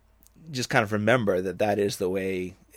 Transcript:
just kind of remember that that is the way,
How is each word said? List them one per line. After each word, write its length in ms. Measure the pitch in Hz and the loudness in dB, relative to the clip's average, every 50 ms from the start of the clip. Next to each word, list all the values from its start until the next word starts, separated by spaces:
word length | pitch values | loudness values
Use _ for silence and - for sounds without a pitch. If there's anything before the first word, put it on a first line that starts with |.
| _ _ _ _ _ - _ - - 160 | _ _ _ _ _ -20 _ -20 -16 -10
just 180 | 143 127 117 - | -6 -6 -4 0
kind 140 | - 127 110 | 2 2 2
of 80 | 98 | 2
remember 500 | 107 104 104 110 123 127 110 98 92 92 | 0 0 4 4 4 4 4 2 0 0
that 160 | 92 95 87 87 | 0 -2 -2 0
that 220 | 107 104 104 107 | 0 0 2 2
is 160 | 101 101 - | 0 0 0
the 120 | - 98 90 | -2 -2 -2
way, 460 | 95 95 95 95 95 92 92 90 92 - _ _ - | -2 -2 -2 -2 -4 -4 -6 -8 -10 -16 _ _ -20